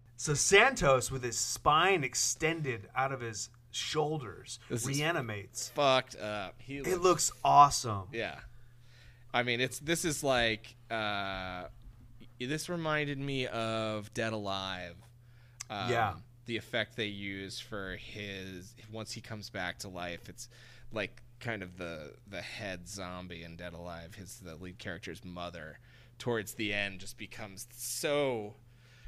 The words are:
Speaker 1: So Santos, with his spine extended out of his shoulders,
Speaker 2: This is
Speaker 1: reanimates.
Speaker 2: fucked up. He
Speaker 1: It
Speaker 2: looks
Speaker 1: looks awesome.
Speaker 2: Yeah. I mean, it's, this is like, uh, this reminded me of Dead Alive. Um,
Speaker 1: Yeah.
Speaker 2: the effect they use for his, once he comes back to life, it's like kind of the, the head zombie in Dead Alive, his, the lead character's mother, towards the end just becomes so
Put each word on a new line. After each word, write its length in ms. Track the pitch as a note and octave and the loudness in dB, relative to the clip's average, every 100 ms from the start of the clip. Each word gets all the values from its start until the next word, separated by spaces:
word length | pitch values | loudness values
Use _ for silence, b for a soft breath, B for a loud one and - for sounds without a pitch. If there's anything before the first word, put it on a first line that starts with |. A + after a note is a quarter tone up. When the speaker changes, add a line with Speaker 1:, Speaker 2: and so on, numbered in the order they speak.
| - - | -20 -8
Speaker 1:
So 180 | - | 0
Santos, 760 | C#3+ - G3 B3 C4 D3+ C3 - | 2 8 10 8 6 6 6 4
with 120 | C3 | -2
his 160 | A#2+ A2+ | -2 -2
spine 680 | - - D#3 D3+ F3+ F#3+ | -2 0 6 6 6 4
extended 840 | B2+ - - - D#3+ E3 C#3+ A2+ G#2 | 2 0 0 2 0 0 -2 -4 -4
out 160 | B2+ C3+ | -2 -2
of 80 | C3+ | -2
his 280 | A#2+ G#2+ - - - | -6 -8 -10 -12 -12
shoulders, 880 | - - D#3 D3+ D#3 A#2 - - - - | -6 -2 0 0 0 -4 -10 -12 -14 -4
Speaker 2:
This 140 | B2 B2 | -2 0
is 120 | C#3 | 0
Speaker 1:
reanimates. 680 | D3+ E3+ A#2 G#2 G2 - - | 2 0 -2 -6 -8 -8 -6
Speaker 2:
fucked 460 | - C#3+ C3 B2 - | 4 6 6 4 -4
up. 400 | G#2+ G#2 F#2 - | -4 -4 -6 -10
He 180 | - C#3 | -10 -6
Speaker 1:
It 80 | C#3 | 0
Speaker 2:
looks 160 | F3+ | 4
Speaker 1:
looks 300 | F3+ E3 - - | 6 6 4 2
awesome. 640 | C#3 C#3 C#3+ - A#2+ G2+ F#2+ | 8 12 12 10 -2 -4 -4
Speaker 2:
Yeah. 260 | A#2 G2+ C#2 - - b b b b b b b | -4 -4 -4 -12 -16 b b b b b b b
I 100 | A#2+ | 2
mean, 160 | B2 A#2 | 2 2
it's, 180 | C3 - | 0 -2
this 260 | C#3+ E3 | -2 0
is 180 | F3 D3 | 0 0
like, 520 | C#3+ B2+ A#2 G#2+ - - - | 4 4 4 2 -4 -16 -4
uh, 760 | A2+ G#2+ G2+ G2 F#2+ F#2 F2+ F2 - - - - - - - | -2 0 0 -2 -4 -4 -6 -10 -12 -18 -18 -18 -18 -16 -8
this 300 | B2 D3+ - | -4 -4 -4
reminded 500 | F3 D#3+ D3+ D3 C#3 | -4 0 0 0 -2
me 280 | C#3 C3+ B2+ | -2 0 0
of 640 | A#2 A2+ A2+ A2 G#2+ G#2 | 0 0 0 -2 -4 -6
Dead 200 | - A2+ | -4 -2
Alive. 640 | A2 G2+ G2 F#2+ F#2 F2+ E2+ - - B B B B - | -2 -2 -2 -4 -6 -8 -12 -20 -20 B B B B -8
Um, 200 | G#2 F#2 | -4 0
Speaker 1:
Yeah. 240 | A#2 G#2+ E2 - - - | 2 2 -2 -14 -16 -6
Speaker 2:
the 100 | A2+ | -6
effect 400 | - A#2+ G#2+ - | -2 -2 -2 -2
they 100 | G#2 | -4
use 540 | G2+ G2+ G2 G2 - | -4 -6 -6 -8 -10
for 340 | - G#2+ F#2+ F2 | -8 -8 -6 -8
his, 800 | - G#2 G2+ G2 F#2+ F#2 F#2 - G#2+ | -10 -10 -8 -8 -10 -12 -14 -18 -12
once 220 | A2 G#2+ | -10 -8
he 80 | - | -10
comes 300 | - A2 G2 | -10 -10 -8
back 280 | G2+ F2+ F2 | -4 -4 -4
to 80 | G2 | -10
life, 400 | F#2 F2 F2 - | -8 -8 -8 -12
it's 200 | - - B B B B | -16 -16 B B B B
like 300 | A2 F#2+ - - - | -4 -4 -6 -20 -12
kind 240 | A#2+ A2 | -8 -6
of 160 | F2+ F2+ | -8 -8
the, 360 | F2 D#2+ D2+ - - | -8 -8 -12 -16 -12
the 160 | G2 | -10
head 460 | - - G#2+ F#2 E2+ | -8 -8 -6 -8 -8
zombie 560 | G2 F2+ F2+ F2+ F2 | -10 -8 -8 -10 -10
in 120 | E2+ E2 | -12 -10
Dead 160 | F2+ | -10
Alive, 440 | E2 F2 E2+ E2 G2+ | -10 -10 -10 -12 -14
his, 240 | F2+ - | -14 -14
the 160 | F2+ D#2 | -14 -12
lead 220 | F#2 F2+ | -12 -10
character's 460 | G#2 F2 G#2 E2 | -8 -8 -8 -12
mother, 540 | F2+ F2 F2 E2+ D#2 D2+ b b b b | -12 -8 -8 -8 -14 -16 b b b b
towards 360 | - A#2 G2 | -2 -2 -2
the 200 | - G#2+ | -2 0
end 240 | G#2 G2+ F#2+ | 2 0 -4
just 160 | - - | -10 -10
becomes 520 | G2+ - G#2+ G2 - | -12 -10 -12 -12 -14
so 840 | - - - D#3+ C#3+ C#3 A#2+ G#2 G#2+ - b b b | -10 -8 -2 0 2 2 0 -4 -10 -20 b b b